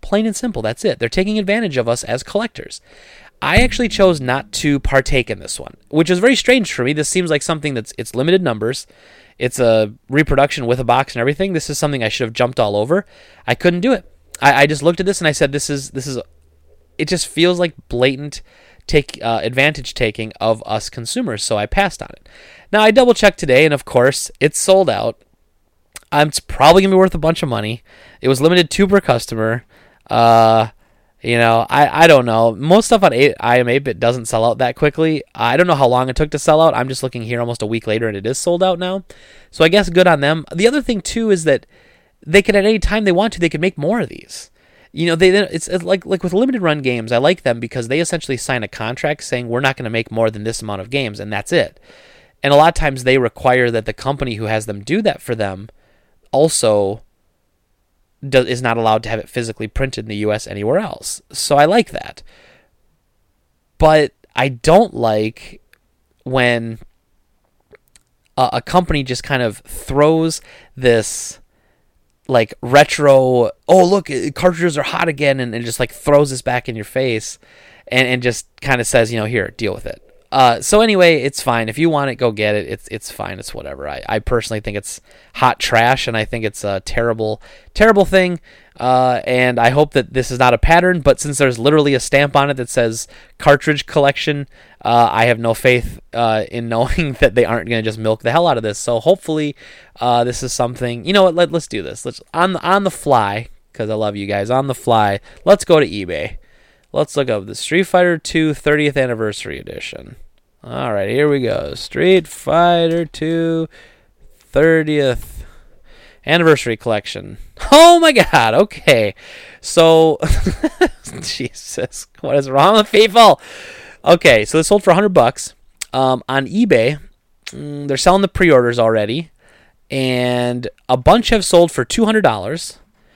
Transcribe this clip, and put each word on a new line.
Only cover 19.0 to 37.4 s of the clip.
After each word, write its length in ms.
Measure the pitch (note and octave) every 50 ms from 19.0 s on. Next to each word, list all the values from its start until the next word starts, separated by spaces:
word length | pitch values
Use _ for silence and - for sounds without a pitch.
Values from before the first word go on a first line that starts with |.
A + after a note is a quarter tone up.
| C#3 - - - -
uh, 160 | A#2 A2+ A2+
advantage 540 | D#2 A2+ B2 B2+ C3+ D3+ D3+ C#3+ B2+ - -
taking 360 | - B2+ A2 G#2+ - A2+ A2 - -
of 220 | - A2 A2+ A2 -
us 280 | - G#2+ G#2+ - -
consumers, 520 | - - A#2 A2+ - A#3+ C4 F#3+ A#2 G2+ -
so 140 | - A2+ G#2
I 80 | G#2
passed 380 | G#2+ - - G3 F#3+ - - -
on 60 | G1+
it. 200 | - - _ _ _ - - - - - - _
Now, 100 | - G#3
I 100 | G#3+ A3
double 220 | G#3+ B3 B3+ B3 A#3
checked 240 | - - G#3 F#3 -
today, 260 | - D3 B2+ C3 D3+
and 80 | D#3+ D3
of 100 | C#3 -
course, 480 | - - B2+ A#2+ C3 C3+ - - - - _
it's 200 | - D3+ - -
sold 300 | - - F#3+ F#3+ F#3+ D#3
out. 300 | A2+ G2 G#2+ A2+ - _ _ _ _ _ _ _ _ _ _ _ _ _ _ _ _ - _ _
Um, 160 | - D3 D3+ D#3
it's 120 | - -
probably 440 | - _ - - C3+ D3+ E3+ F#3+ G3
gonna 100 | F#3+ F#3+
be 60 | F#3
worth 160 | F#3+ F#3 -
a 40 | D#3+
bunch 220 | D3 D#3+ E3 -
of 80 | - D3
money. 340 | A#2+ G#2+ G#2+ G#2+ A#2 B2 _ _ _ _ - - - _
It 60 | - B2+
was 140 | C3+ B2+
limited 280 | C3+ D#3+ F3 F3+ F3 -
two 180 | - - G3 F#3+
per 140 | G3 G3
customer. 640 | - - B2+ A#2 - - - A2+ A2 A2 A2+ B2 - _ _ _ _ _ _ _ _ _
Uh, 600 | - A#2 A#2 A#2 A2+ A2+ A2+ A2+ A2+ A2+ A2 A2+ _ _ _ _ _ _ _ _ _ _
you 160 | - - A#2+ A#2
know, 300 | A#2 A2+ A2+ A2+ A#2 -
I, 360 | - C3+ D3 - - D3+ E3
I 20 | E3
don't 180 | D#3 C3+ B2
know. 300 | A#2+ A2+ A2+ A2+ A#2 A2+
Most 320 | F#2+ C3 D#3 F3 G#3+ A3+ -
stuff 160 | - G#3+ F#3+
on 100 | F3 B2+
eight, 220 | A#2 C3+ C#3+ - -
I 200 | - A#2 A#2+ B2+
M 100 | B2 A#2+
eight 100 | A#2+ C#3
bit 200 | C#3+ C#3 A2 -
doesn't 260 | A#2+ A#2 B2 B2+ A#2
sell 180 | - - A2+ A2
out 140 | A#2+ A#2 A#2+
that 180 | C3 B2 B2+
quickly. 480 | - - D3+ C#3+ - D#3+ D#3+ D#3 D3 - _ _
I 200 | - A2+ A#2 A#2+
don't 120 | D3 F3+ F3+
know 80 | E3
how 120 | C#3 C#3 B2
long 220 | B2 B2 B2+ C3
it 60 | B2+
took 160 | - D3+ C#3+
to 80 | - D3
sell 220 | - - D#3 D#3
out. 120 | D#3+ E3 -
I'm 140 | A#2 B2 C3
just 160 | C3 - -
looking 200 | C3 - B2 A#2
here 160 | A2 A#2+
almost 220 | A#2+